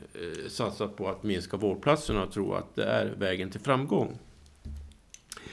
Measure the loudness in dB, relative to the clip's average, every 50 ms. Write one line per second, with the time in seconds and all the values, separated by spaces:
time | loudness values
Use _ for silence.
0 | -6 -12 -10 -8 -8 -6 -6 -6 -6 -4 -2 0 0 0 0 -2 -2 -2 -2 -2
1 | -2 -2 -2 -2 0 0 0 0 0 -2 -2 2 2 2 2 4 4 4 4 4
2 | 4 2 2 2 0 0 0 0 0 2 0 -2 -2 -2 -2 0 2 4 4 4
3 | 2 2 0 0 0 0 2 0 -2 -4 -6 -2 2 2 2 2 2 2 2 2
4 | 2 0 -2 -8 -14 -18 -20 -20 -20 -20 -20 -14 -12 -12 -10 -10 -12 -14 -18 -20
5 | _ _ -20 -20 -16 -16 -16 -14 -14 -16